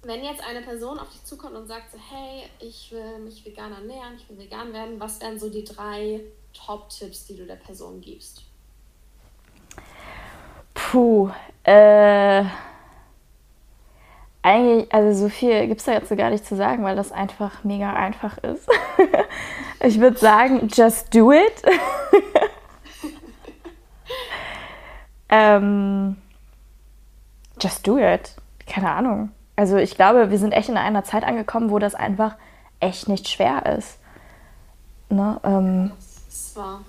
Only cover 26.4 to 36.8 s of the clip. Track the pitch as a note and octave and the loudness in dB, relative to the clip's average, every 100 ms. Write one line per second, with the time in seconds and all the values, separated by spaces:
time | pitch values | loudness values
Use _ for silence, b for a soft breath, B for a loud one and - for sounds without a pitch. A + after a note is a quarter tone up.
26.4 | - _ - _ _ _ _ _ _ _ | -20 _ -20 _ _ _ _ _ _ _
27.4 | - - F#3+ - G3 C4 G3 F3+ - - | -20 -10 -8 -6 -2 0 2 0 -6 -20
28.4 | - - - - F#3 D#3 B3+ G#3 G#3+ - | -20 -20 -12 -6 -4 -2 -2 -4 -6 -12
29.4 | _ - G3+ G3 F#3 - F#3+ B3 G#3+ G3+ | _ -4 0 0 0 2 4 6 4 0
30.4 | G#3 G#3 G#3+ A3 - G#3+ - G#3+ A3+ A#3 | 0 -2 -2 -4 -2 -4 -4 -4 -4 -6
31.4 | G#3+ A3+ A3+ G#3 G#3 G3+ - G3 A3 G#3+ | -6 -4 -2 -2 -4 -6 -6 -4 -4 -6
32.4 | b b b _ F#3 F#3 - F#3+ F#3+ - | b b b _ -6 -6 -6 -6 -6 -4
33.4 | G3 C#4 - - - - b b b b | -2 -2 -4 -6 -8 -20 b b b b
34.4 | b b b b - - - G3 G3+ G#3+ | b b b b -20 -20 -4 -2 -2 -4
35.4 | - G3 F#3 F#3 F#3+ - - - - - | -2 0 0 0 -2 -6 -20 -20 -20 -18
36.4 | - G#3+ G3 G3 | -16 -14 -14 -16